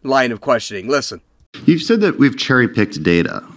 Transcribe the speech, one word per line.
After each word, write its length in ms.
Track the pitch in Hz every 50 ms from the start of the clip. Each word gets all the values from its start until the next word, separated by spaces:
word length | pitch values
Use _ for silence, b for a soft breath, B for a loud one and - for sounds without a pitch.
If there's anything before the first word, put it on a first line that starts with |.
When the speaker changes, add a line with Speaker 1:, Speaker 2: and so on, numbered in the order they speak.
Speaker 1:
line 300 | _ 127 135 135 127 123
of 100 | 113 101
questioning. 480 | - 139 151 143 - - 104 98 92 117
Listen. 320 | 143 139 - - 107 85 _ _ _ _ _ _ - - -
Speaker 2:
You've 180 | - 170 160 -
said 180 | - 233 220
that 160 | 208 190 -
we've 180 | 127 135 139 -
cherry-picked 680 | - - - 135 127 120 110 - 117 104 - - 76 78
data. 400 | 87 85 85 82 - - - - - -